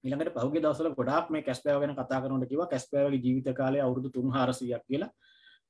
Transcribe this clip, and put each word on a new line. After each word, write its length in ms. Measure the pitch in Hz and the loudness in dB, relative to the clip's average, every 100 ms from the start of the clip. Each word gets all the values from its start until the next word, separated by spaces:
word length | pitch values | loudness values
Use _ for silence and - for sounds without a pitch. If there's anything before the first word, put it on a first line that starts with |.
ඊළඟට 300 | 131 143 165 | -4 -2 -2
පහුගිය 280 | - 131 156 | -2 0 2
දවස්වල 280 | 156 147 160 | 0 2 -2
ගොඩාක් 400 | 139 123 156 170 | 0 2 2 0
මේ 120 | 156 | -4
කැස්බෑව 360 | 151 151 147 143 | -4 -2 0 2
ගැන 140 | 143 | 0
කතා 260 | 131 123 131 | -2 -2 -2
කරනකොට 280 | 131 131 123 | 0 -2 0
කිව්වා 180 | 143 175 | -2 0
කැස්බෑවගේ 560 | 131 - 143 143 135 | -2 -2 0 2 2
ජීවිත 260 | 123 131 131 | 2 2 0
කාලය 260 | 131 131 139 | 0 0 2
අවුරුදු 300 | 131 127 135 | 2 0 -2
තුන් 220 | 131 131 | -2 0
හාරසීයක් 500 | 131 127 127 123 117 | 2 2 0 -4 -6
කියලා. 260 | - 139 214 _ _ _ - _ | -2 -4 -4 _ _ _ -20 _